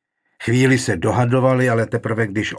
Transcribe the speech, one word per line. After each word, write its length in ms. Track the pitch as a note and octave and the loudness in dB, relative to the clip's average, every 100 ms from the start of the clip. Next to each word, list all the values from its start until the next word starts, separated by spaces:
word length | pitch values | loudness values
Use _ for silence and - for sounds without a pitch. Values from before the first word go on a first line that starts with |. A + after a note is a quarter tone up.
| _ _ _ - | _ _ _ -10
Chvíli 340 | - B2 C3 B2+ | -2 2 4 2
se 200 | B2 F2+ | 0 -2
dohadovali, 720 | G#2+ G#2 B2 C3 B2+ B2+ B2+ | 0 0 2 2 2 2 2
ale 160 | A2+ A2 | 0 -2
teprve 420 | A#2 G#2+ A2 G#2+ | -4 -4 -4 -4
když 260 | G2+ G2+ | -4 -6